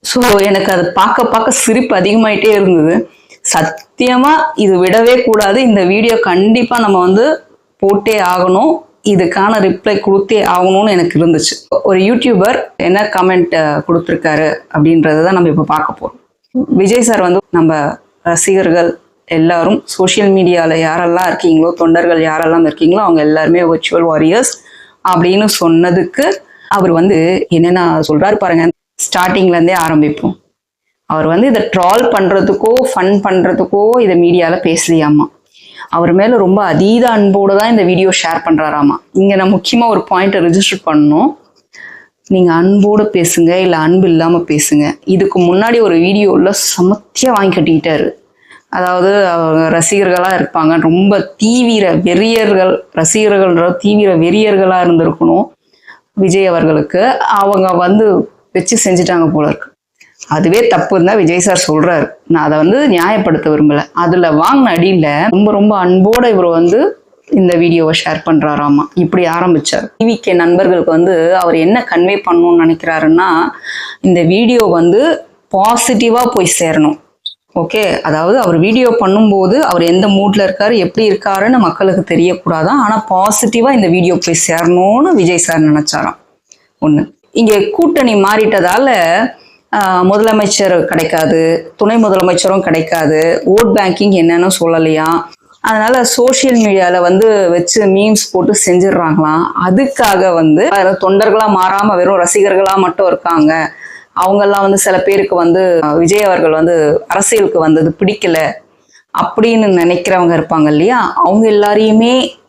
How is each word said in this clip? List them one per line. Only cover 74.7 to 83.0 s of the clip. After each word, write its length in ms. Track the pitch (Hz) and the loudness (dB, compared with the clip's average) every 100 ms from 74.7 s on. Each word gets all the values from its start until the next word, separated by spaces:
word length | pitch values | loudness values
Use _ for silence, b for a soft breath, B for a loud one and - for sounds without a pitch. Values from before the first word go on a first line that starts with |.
| 170 170 196 302 - - _ _ | 2 2 2 0 -2 -8 _ _
பாசிட்டிவா 800 | 196 208 233 - 220 233 233 240 | -2 0 0 0 0 0 0 0
போய் 220 | 233 175 - | -2 -2 -2
சேரணும். 400 | 165 156 151 - _ _ - - _ | -2 0 0 -2 _ _ -20 -20 _
ஓகே, 460 | 185 165 220 202 - | -6 -4 -2 -2 -4
அதாவது 380 | - 156 170 254 | -4 -2 0 0
அவர் 200 | 202 165 | 0 0
வீடியோ 380 | 185 226 247 233 | 2 2 2 0
பண்ணும்போது 580 | 190 202 220 196 185 247 | 0 2 2 2 0 0
அவர் 240 | 320 180 | 0 0
எந்த 240 | 170 180 208 | 0 2 2
மூட்ல 380 | 196 196 208 | 0 0 0
இருக்காரு, 320 | 190 185 208 233 | -2 -2 -2 0
எப்படி 340 | 180 - 220 | -2 0 0
இருக்காருன்னு 480 | 202 208 196 214 254 | 0 -2 -2 0 2
மக்களுக்கு 560 | 185 - 190 190 - | 0 0 0 0 -2
தெரியக்கூடாதான். 640 | 165 175 175 - 160 160 277 | 0 0 -2 -4 -2 -2 0
ஆனா 260 | 214 214 | 0 -2